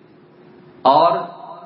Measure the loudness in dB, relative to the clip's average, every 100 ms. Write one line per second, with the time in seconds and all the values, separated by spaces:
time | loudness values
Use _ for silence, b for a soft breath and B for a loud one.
0 | _ _ _ _ -20 -20 -20 -4 2 2
1 | 2 0 -8 -16 -20 -20